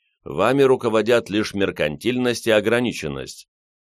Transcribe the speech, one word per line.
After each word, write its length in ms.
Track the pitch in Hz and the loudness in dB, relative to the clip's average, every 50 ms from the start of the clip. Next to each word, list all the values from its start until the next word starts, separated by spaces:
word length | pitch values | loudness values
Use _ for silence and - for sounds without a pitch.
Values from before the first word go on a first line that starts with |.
| _ _ _ _ - | _ _ _ _ -16
вами 380 | - 69 78 98 117 135 139 139 | -8 -4 0 0 2 4 4 4
руководят 680 | 131 131 - - 117 107 110 107 110 120 117 - - | 4 4 2 0 0 0 2 2 4 2 2 2 0
лишь 240 | 95 107 107 - - | -2 -2 -2 -2 -2
меркантильность 920 | 101 98 90 85 - 80 76 76 73 - 117 123 127 123 123 117 - - 113 | -2 -2 -2 0 -2 -2 -2 -2 -4 -4 -2 -2 0 0 -2 -2 -2 0 2
и 20 | |
ограниченность. 960 | 107 107 101 110 117 120 123 113 - - - 76 69 67 64 - - - - _ _ _ _ _ _ _ _ | 2 4 4 2 0 0 0 -2 -4 -6 -6 -8 -8 -8 -10 -12 -14 -18 -20 _ _ _ _ _ _ _ _